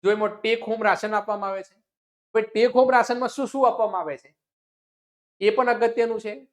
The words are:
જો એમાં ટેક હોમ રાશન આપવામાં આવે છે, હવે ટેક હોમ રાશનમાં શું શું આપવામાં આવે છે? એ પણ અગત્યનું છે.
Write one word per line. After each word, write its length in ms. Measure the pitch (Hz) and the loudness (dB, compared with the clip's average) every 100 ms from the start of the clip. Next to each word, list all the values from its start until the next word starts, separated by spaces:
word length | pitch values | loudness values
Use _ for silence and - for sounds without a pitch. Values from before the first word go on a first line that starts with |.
જો 80 | 185 208 | 0 0
એમાં 180 | 208 208 | -2 -4
ટેક 300 | 226 226 226 | -4 -2 -2
હોમ 160 | 220 214 | -2 0
રાશન 280 | 185 214 214 | 0 0 -4
આપવામાં 320 | 202 208 196 | -4 -6 -6
આવે 100 | 196 190 | -8 -12
છે, 80 | _ _ _ _ _ _ | _ _ _ _ _ _
હવે 80 | 220 214 | -4 -2
ટેક 260 | 214 240 247 | 2 2 4
હોમ 140 | 254 254 | 4 4
રાશનમાં 360 | 233 240 247 - | 2 -2 -4 -4
શું 120 | 269 | -6
શું 120 | 269 254 | 2 0
આપવામાં 340 | 233 214 190 | 2 -2 -4
આવે 140 | 156 139 | -8 -10
છે? 120 | _ _ _ _ _ _ _ _ _ _ _ _ | _ _ _ _ _ _ _ _ _ _ _ _
એ 140 | 202 220 | 0 2
પણ 160 | 247 | 2
અગત્યનું 460 | 233 233 233 233 220 214 | 2 0 0 -2 -2 -8
છે. 80 | 220 262 | -14 -18